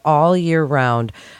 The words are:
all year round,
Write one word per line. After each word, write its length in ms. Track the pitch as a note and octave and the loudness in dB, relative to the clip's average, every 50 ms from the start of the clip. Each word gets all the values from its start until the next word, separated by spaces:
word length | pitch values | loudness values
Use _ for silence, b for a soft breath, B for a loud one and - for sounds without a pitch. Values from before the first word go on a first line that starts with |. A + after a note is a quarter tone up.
| - | -2
all 320 | D#3 D#3 D3 D#3+ E3+ F#3 | 0 2 2 2 2 2
year 260 | F3+ E3+ E3 E3 D#3+ D#3 | 0 0 0 0 -2 0
round, 480 | C3+ D3 C#3 B2+ B2 A#2+ A#2 A#2 A2 - B B B B B | 0 0 0 0 0 0 -2 -2 -6 -8 B B B B B